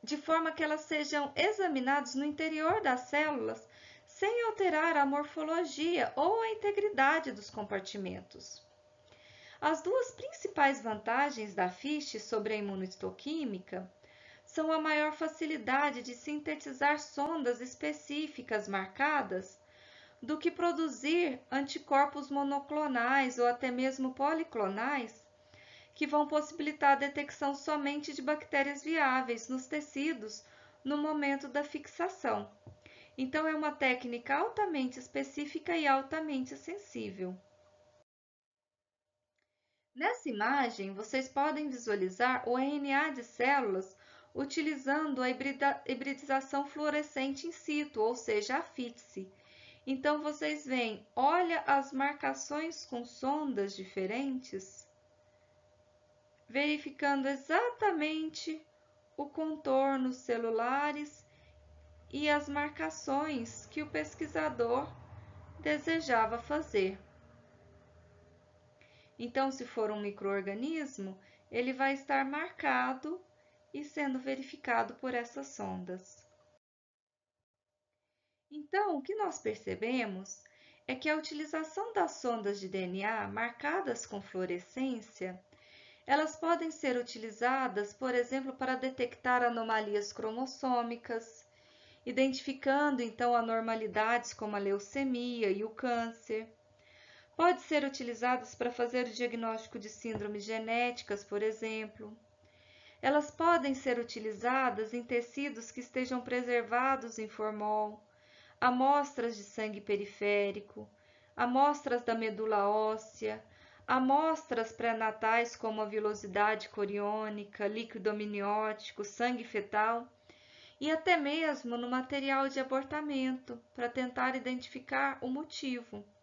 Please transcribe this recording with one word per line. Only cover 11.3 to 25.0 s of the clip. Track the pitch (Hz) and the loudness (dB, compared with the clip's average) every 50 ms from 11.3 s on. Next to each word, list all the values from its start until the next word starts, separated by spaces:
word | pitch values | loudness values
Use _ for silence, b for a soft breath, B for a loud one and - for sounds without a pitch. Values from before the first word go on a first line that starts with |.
| 254 226 214 208 190 | 0 -4 -8 -6 0
da | 196 185 180 | 0 0 0
fish | 185 - - 277 302 302 285 - - 220 | 0 -4 -4 -2 -2 -2 -4 -6 -8 -10
sobre | - - - 214 208 220 220 | -6 -2 -2 0 0 0 -2
a | 214 | -2
imunohistoquímica | 208 202 196 190 190 190 185 - - 190 185 - - 285 302 330 302 240 202 185 185 - - 185 185 185 _ _ B B B B B B B B B | -2 -4 -4 -4 -6 -6 -6 -6 -8 -8 -8 -6 -8 -6 -4 -2 -2 -4 -4 -6 -8 -8 -8 -8 -8 -10 _ _ B B B B B B B B B
são | - - 320 311 320 | -8 -2 -2 0 2
a | 320 320 | 2 2
maior | 311 311 302 302 302 302 302 | 2 2 2 4 2 2 0
facilidade | - 320 311 - - 330 302 320 277 220 226 254 277 294 294 247 247 | -2 -4 -4 -4 -4 -4 -4 -4 -4 0 0 2 4 4 2 0 -2
de | 240 254 247 | -8 -10 -12
sintetizar | 240 - 294 294 302 294 - 302 294 - 285 269 254 277 285 294 302 | -10 -8 -6 -6 -4 -4 -4 -6 -6 -6 -12 -4 2 4 4 4 4
sondas | 294 - - - 277 302 330 320 269 240 240 233 | 0 -8 -4 -2 -2 -2 0 0 0 0 0 -2
específicas | 247 254 - - - 302 294 - - - 285 294 311 294 - - 240 - 226 208 196 196 | -4 -12 -10 -6 -4 -4 -4 -4 -8 -8 -6 -4 -4 -6 -8 -12 -6 -2 -2 -2 -2 -2
marcadas | 196 190 190 185 - - 269 302 302 285 226 190 190 185 190 - - - B B B B B B B B B B B B | -4 -4 -4 -4 -2 0 2 2 4 2 0 0 -2 -4 -4 -6 -16 -20 B B B B B B B B B B B B
do | - 233 302 302 | -4 -4 -4 0
que | - 339 | 0 -2
produzir | 339 - 349 349 339 277 330 311 247 208 220 285 320 349 349 302 254 254 - - | 0 2 2 2 2 2 0 -2 -2 -2 0 2 4 4 4 4 0 -4 -6 -4
anticorpos | - 269 277 277 - 330 - - 277 277 285 285 - 294 285 - | -2 -2 -2 -2 -4 -8 -2 4 6 6 6 6 2 -6 -6 -4
monoclonais | 277 277 285 277 277 285 285 - 302 302 302 294 262 240 233 247 269 277 269 254 247 254 | -2 0 0 2 0 -2 -2 -2 -2 0 0 2 2 2 2 4 4 4 4 2 2 4
ou | 240 | 4
até | 240 240 240 - 262 | 4 4 2 0 -2
mesmo | 247 247 254 262 262 262 262 262 254 | 0 2 0 0 0 0 -2 -2 0
policlonais, | - 269 294 320 320 330 - - 233 208 190 196 208 226 269 285 269 | 2 2 2 2 2 -2 -2 0 0 0 0 0 0 0 0 0 -2